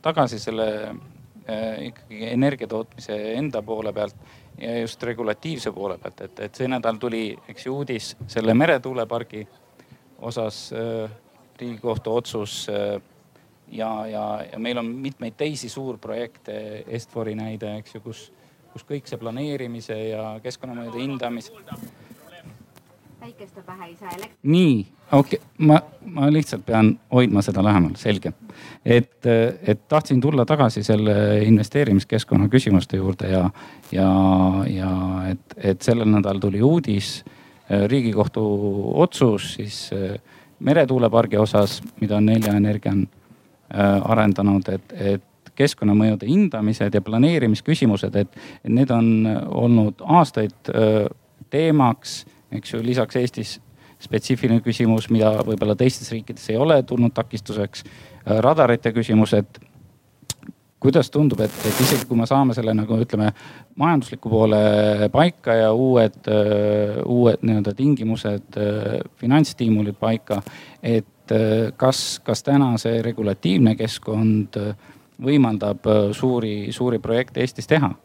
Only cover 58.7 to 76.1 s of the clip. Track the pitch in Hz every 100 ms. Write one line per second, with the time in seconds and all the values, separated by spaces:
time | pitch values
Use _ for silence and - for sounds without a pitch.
58.7 | 117 117 113 113 110 110 104 104 - -
59.7 | - - _ _ _ _ - - _ _
60.7 | _ 131 143 135 147 147 110 107 - 113
61.7 | 101 131 135 - 117 117 135 135 113 110
62.7 | 110 107 113 117 107 107 104 - - -
63.7 | - 156 156 120 - 117 110 110 107 107
64.7 | 104 107 104 104 127 170 - - 113 110
65.7 | 113 131 123 110 - - 107 104 104 104
66.7 | 104 104 104 - 123 120 98 113 107 101
67.7 | 98 139 143 110 113 107 101 - - 104
68.7 | 107 107 117 - _ 120 143 151 - 113
69.7 | 107 104 98 113 113 - 101 - - -
70.7 | - - 113 104 _ - 110 110 110 113
71.7 | - 131 135 - - - 110 - 139 135
72.7 | 117 117 113 113 110 104 95 165 185 117
73.7 | 113 110 - - 107 110 107 101 - 104
74.7 | 104 - - _ - 127 147 123 107 104
75.7 | 101 113 107 101